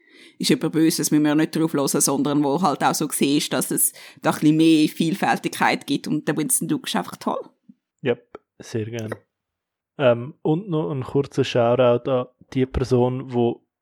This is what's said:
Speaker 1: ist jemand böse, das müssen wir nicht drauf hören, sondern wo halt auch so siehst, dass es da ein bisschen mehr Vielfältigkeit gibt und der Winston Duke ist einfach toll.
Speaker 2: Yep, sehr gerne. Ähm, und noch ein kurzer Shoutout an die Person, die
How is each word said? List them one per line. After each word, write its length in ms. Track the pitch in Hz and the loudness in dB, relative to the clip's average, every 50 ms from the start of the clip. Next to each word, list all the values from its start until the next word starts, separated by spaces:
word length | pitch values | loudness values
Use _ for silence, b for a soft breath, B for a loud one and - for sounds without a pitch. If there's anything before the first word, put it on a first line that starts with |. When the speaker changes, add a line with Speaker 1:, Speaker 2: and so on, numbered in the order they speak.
| b b b b b b b - | b b b b b b b -4
Speaker 1:
ist 100 | - - | 0 0
jemand 220 | 156 - 165 156 - | 0 0 0 -2 0
böse, 240 | 156 160 160 - | 2 2 2 2
das 140 | - 151 - | 0 0 0
müssen 140 | 151 151 151 | 2 2 2
wir 100 | 151 147 | 2 2
nicht 200 | 156 156 156 - | 2 0 0 0
drauf 180 | 160 160 160 - | -2 -2 0 0
hören, 140 | 143 135 139 - 147 | -2 -2 0 0 0
sondern 420 | - 151 139 135 139 147 143 147 147 | 0 0 0 0 0 0 0 0 0
wo 160 | 135 139 165 | 0 0 0
halt 220 | 190 147 139 - 160 | 0 0 0 0 0
auch 120 | 135 - | 0 0
so 120 | - 156 - | -2 -4 -4
siehst, 420 | - - 170 139 143 147 - - 143 | -2 0 0 2 2 0 0 -2 -2
dass 160 | 127 - - | -4 -2 -2
es 240 | 143 - - - B B B B B B - | -2 -2 -2 -2 B B B B B B -4
da 80 | - | -2
ein 80 | - - | 0 2
bisschen 180 | 156 151 156 | 2 4 4
mehr 320 | 156 160 165 160 151 156 147 | 6 6 6 6 4 4 2
Vielfältigkeit 960 | - - 170 160 - - - 123 123 - - 160 - - - 113 - - - | 0 0 -2 -2 -2 0 0 0 0 -2 -4 -6 -2 0 0 0 0 0 -2
gibt 220 | - 139 - - | -4 -4 -4 -4
und 200 | 156 156 151 - | -4 -4 -2 -2
der 80 | 160 151 | -2 -2
Winston 320 | 156 151 - - - 175 | -2 -2 -2 -2 -2 -2
Duke 200 | 156 156 - - | -2 -4 -4 -4
ist 80 | - - | -4 -6
einfach 220 | 180 175 - - | -4 -6 -6 -10
toll. 240 | - - 208 - - - - _ _ _ - - _ _ _ _ _ 151 | -10 -6 -6 -6 -6 -8 -12 _ _ _ -20 -20 _ _ _ _ _ -4
Speaker 2:
Yep, 360 | 123 117 - _ _ - - _ _ _ | -4 -4 -4 _ _ -20 -20 _ _ _
sehr 280 | - - - - 110 107 | -20 -14 -10 -8 -8 -6
gerne. 300 | 110 117 113 110 107 110 - _ _ _ _ _ _ _ _ _ _ _ _ _ _ _ - | -8 -8 -8 -8 -8 -10 -12 _ _ _ _ _ _ _ _ _ _ _ _ _ _ _ 2
Ähm, 340 | 139 123 120 117 123 151 - _ | 2 4 4 2 -2 -10 -10 _
und 280 | - 165 156 180 220 196 | -2 0 0 0 -2 -4
noch 200 | 156 156 170 165 | -4 -4 -2 -4
ein 140 | 147 131 123 | -4 -6 -6
kurzer 400 | - - 139 139 - - 143 123 | -2 -2 -2 -2 0 -2 -2 -2
Shoutout 680 | - - 123 117 117 120 120 127 120 120 120 - 139 | 0 2 2 2 4 4 4 4 4 4 2 0 -2
an 160 | 131 123 127 - _ _ _ _ - | -2 -2 -2 -6 _ _ _ _ -4
die 120 | 131 131 | -2 -2
Person, 640 | 131 - 139 127 123 127 120 123 127 127 131 135 | -2 -2 -4 -2 2 2 2 2 2 -2 -4 -8
die 260 | 131 123 120 117 117 131 - _ _ _ _ | -4 0 2 2 2 0 -4 _ _ _ _